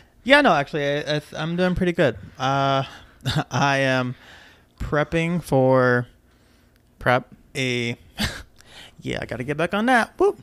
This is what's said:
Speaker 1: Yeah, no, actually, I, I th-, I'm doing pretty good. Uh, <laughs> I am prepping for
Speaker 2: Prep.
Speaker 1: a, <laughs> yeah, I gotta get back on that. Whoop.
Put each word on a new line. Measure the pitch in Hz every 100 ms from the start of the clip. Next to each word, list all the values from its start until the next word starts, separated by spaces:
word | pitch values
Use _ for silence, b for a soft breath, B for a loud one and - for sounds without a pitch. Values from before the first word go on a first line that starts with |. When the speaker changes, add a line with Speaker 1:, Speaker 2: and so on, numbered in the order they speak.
| b b
Speaker 1:
Yeah, | 226 277
no, | 269
actually, | 160 143 156 143
I, | 147
I | 147 151
th-, | - -
I'm | 160
doing | 175 180 180
pretty | 180
good. | 170 147 113 - -
Uh, | 131 139 139 135 135 b b b
<laughs> | 135 151 -
I | 123 143 139
am | 135 131 123 123 b b b b b -
prepping | - 147 151 165 165 175
for | - 135 131 131 127 123 123 _ _ _ _ _ _ _ _ -
Speaker 2:
Prep. | 131 127 127 - _
Speaker 1:
a, | - 131 123 120 120 - -
<laughs> | - - - _ - - - -
yeah, | 131 123
I | 123
gotta | 117
get | 127 147
back | 175
on | 202 233
that. | 247 208 -
Whoop. | 392 -